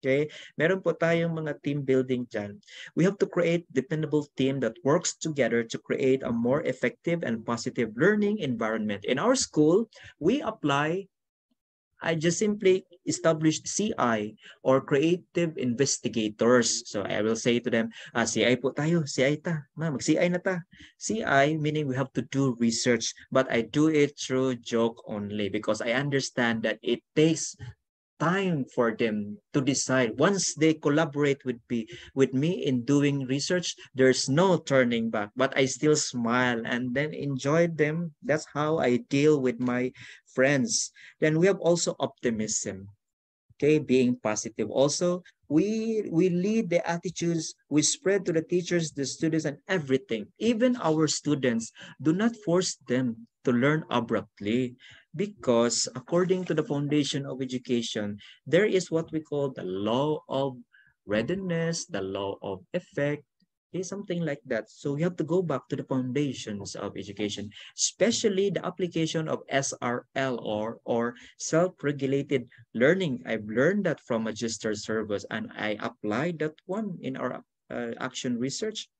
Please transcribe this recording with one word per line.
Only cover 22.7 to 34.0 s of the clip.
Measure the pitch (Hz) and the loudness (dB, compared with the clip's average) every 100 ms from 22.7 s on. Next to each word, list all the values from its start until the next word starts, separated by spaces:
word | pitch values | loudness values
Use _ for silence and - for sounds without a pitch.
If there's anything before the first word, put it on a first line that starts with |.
| 113 127 117 - - - | 2 2 0 -2 -10 -2
but | 131 131 | 0 2
I | 117 | 0
do | 113 147 156 | 0 0 2
it | 156 143 - | 4 0 -2
through | - 131 131 123 | -4 0 0 -2
joke | - 117 117 117 - | -2 0 0 -2 -10
only | 107 101 104 101 | -8 -6 -2 -2
because | 104 107 107 | 0 0 -2
I | 107 123 | 0 0
understand | 143 135 127 - 120 113 113 | 0 0 -2 0 0 0 -2
that | 107 | -2
it | - 120 _ - | -2 -2 _ 4
takes | 156 156 - - - - _ _ _ _ | 4 4 -4 -10 -16 -16 _ _ _ _
time | 156 190 190 160 127 | 0 2 0 0 -2
for | - 117 110 | 0 0 2
them | 117 107 104 104 _ | 0 0 -6 -12 _
to | 147 | -2
decide. | 131 131 - 131 120 110 | 0 0 0 2 2 2
Once | 165 196 - - | 2 2 -2 2
they | 156 | 2
collaborate | 156 151 147 160 143 143 139 | 4 2 2 2 0 0 0
with | 131 117 _ | -4 -6 _
me, | 120 110 - - - | -6 -4 -12 -10 2
with | 135 | 2
me | 127 156 185 | 4 0 0
in | - - | -2 -2
doing | 120 143 143 139 127 | 2 2 4 0 -2
research, | 139 - 180 170 - - | -4 0 -2 -2 -10 -14
there's | 123 | 4